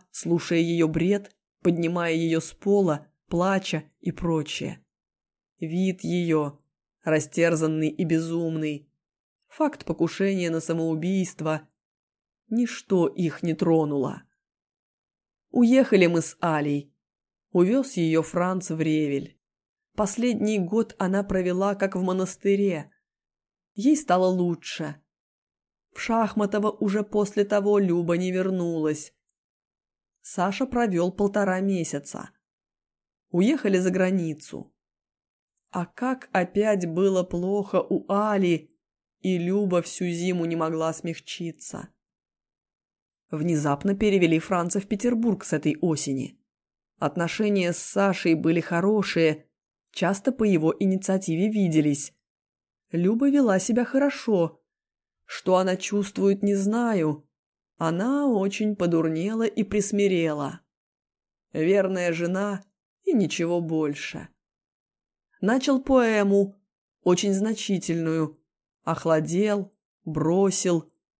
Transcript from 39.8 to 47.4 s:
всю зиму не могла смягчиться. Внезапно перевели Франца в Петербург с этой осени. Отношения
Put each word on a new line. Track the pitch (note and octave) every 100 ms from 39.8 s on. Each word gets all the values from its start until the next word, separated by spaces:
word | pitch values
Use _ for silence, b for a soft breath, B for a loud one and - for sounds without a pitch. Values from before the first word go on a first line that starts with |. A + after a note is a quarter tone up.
всю | E3+ - F3+
зиму | E3+ F#3 F3+
не | E3 E3
могла | D#3+ D#3+ D#3+
смягчиться. | D#3 E3+ D#3+ - - E3+ - - - - _ _ _ _ _ _ _ _ _ _ _ _ _ _
Внезапно | D#3 E3+ D3+ D3 C#3+ G3 G3
перевели | G#3+ F#3+ E3 D#3+
Франца | - F3+ E3+ G3+
в | G3
Петербург | G3+ A#3+ A#3 A#3 F#3+ -
с |
этой | D3+ D3+ -
осени. | F3 D3+ D3 C3+ A2+ - _ _ _ _ _ -
Отношения | - F3+ E3+ -